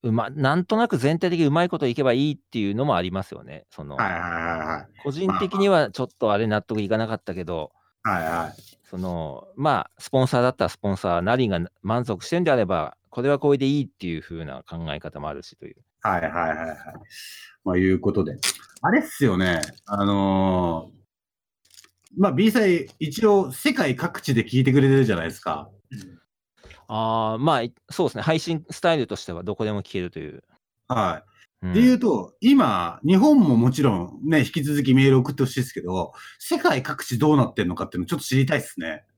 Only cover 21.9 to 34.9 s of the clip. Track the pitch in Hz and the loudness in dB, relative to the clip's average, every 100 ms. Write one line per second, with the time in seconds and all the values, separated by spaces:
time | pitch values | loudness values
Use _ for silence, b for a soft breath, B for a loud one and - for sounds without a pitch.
21.9 | _ _ - 190 131 220 226 208 170 - | _ _ 0 0 4 4 4 2 2 -2
22.9 | - 160 139 220 202 147 131 294 254 160 | -8 -8 0 4 4 2 -4 -2 0 -2
23.9 | 127 175 - - 123 107 127 131 135 135 | -2 -4 -6 -2 0 2 2 4 4 6
24.9 | 135 117 92 82 - - 76 71 _ _ | 4 4 0 -2 -6 -8 -8 -10 _ _
25.9 | 135 92 90 _ _ _ _ b b _ | -18 -16 -20 _ _ _ _ b b _
26.9 | 110 113 113 110 113 147 143 120 _ _ | -2 0 2 0 0 2 2 -2 _ _
27.9 | - 156 - - 160 170 160 160 165 175 | -2 -2 0 -2 -2 -2 -6 -6 -2 0
28.9 | 160 120 104 - 85 90 101 107 104 - | 0 -2 -6 -8 -10 -8 -4 -4 -4 -6
29.9 | 98 90 80 76 67 _ _ _ _ _ | -6 -6 -8 -14 -16 _ _ _ _ _
30.9 | 123 95 80 _ b b _ 92 185 247 | -2 0 -2 _ b b _ -2 4 6
31.9 | 254 240 123 90 _ 233 277 160 98 85 | 4 2 0 -4 _ 4 6 4 2 -2
32.9 | - 151 190 285 285 170 117 120 127 139 | -4 2 6 8 6 6 6 4 4 2
33.9 | 98 90 - 147 156 127 170 139 147 135 | 2 -4 -6 2 2 2 -2 -2 0 4